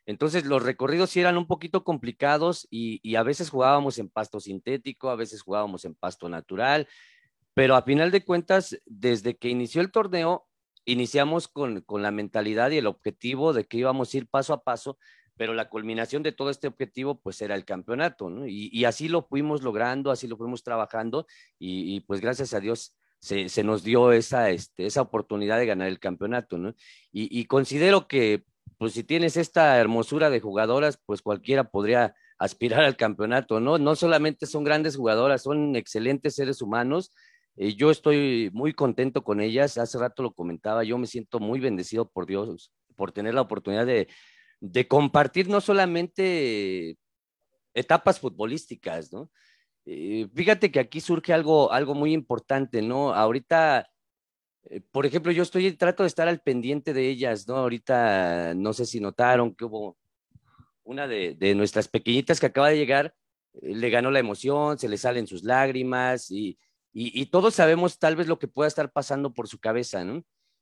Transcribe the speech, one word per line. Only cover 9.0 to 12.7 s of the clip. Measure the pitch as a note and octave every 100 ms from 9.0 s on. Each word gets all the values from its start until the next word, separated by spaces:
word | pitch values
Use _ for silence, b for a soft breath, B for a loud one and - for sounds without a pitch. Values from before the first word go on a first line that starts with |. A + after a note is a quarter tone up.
| A#2+ A#2 G#2+ A#2
que | B2
inició | B2 A#2+ D#3+
el | F#3+
torneo, | A3+ G3+ F3+ E3 F3+ - _ _ _ -
iniciamos | A#2+ A#2+ C#3+ C#3+ E3 D#3+
con, | - C#3 G#2
con | - G#2
la | G#2
mentalidad | G#2 G#2 A2+ G#2+ G#2+ B2+